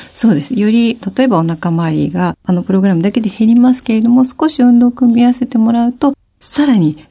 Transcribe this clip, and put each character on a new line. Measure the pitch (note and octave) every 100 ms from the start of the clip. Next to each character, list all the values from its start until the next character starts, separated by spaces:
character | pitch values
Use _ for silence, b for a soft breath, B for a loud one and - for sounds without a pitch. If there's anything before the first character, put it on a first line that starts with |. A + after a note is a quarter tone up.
| -
そ | - A3+
う |
で | D#3
す。 | -
よ | B3+ G#3
り、 | A3+ A#3 A3+ G3 F#3+
例 |
え | C4
ば | F3+
お |
腹 | E3 E3 F3
周 | E3 E3 D3+
り | D3
が、 | F3 F3+ -
あ | -
の | F3+
プ | E3+
ロ | F#3+
グ | G3
ラ |
ム | E3+
だ | F#3
け | A3
で | G#3+
減 | - A3
り | A#3
ま | B3
す | B3+
け | -
れ | A3
ど | A3+
も、 | B3
少 | B3+ - D#4
し | D4+
運 | B3 A#3+
動 | A#3+
を |
組 | A#3+ B3
み | A#3
合 | A#3+
わ |
せ | B3 A#3+
て | A3+
も | A3
ら | A#3 A#3
う |
と、 | B3 C#4+ C#4 _ _
さ | - - D4
ら | A3+
に | D#3 D3+ -